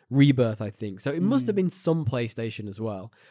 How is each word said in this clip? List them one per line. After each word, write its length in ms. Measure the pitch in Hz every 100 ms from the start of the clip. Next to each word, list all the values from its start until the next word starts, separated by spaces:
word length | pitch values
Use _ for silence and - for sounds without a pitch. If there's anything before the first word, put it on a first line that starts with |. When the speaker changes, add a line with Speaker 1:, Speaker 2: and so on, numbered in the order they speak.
| -
Speaker 1:
Rebirth, 520 | 131 143 131 113 107
I 100 | 107
think. 280 | - 107 98
So 120 | 139
it 100 | 156
must 240 | 190 269 240
have 80 |
Speaker 2:
Hmm. 80 | 196
Speaker 1:
been 80 | 180
some 340 | - 170 160
PlayStation 640 | 147 127 117 - 113 110 104
as 120 | 101
well. 320 | 110 98 104 _ _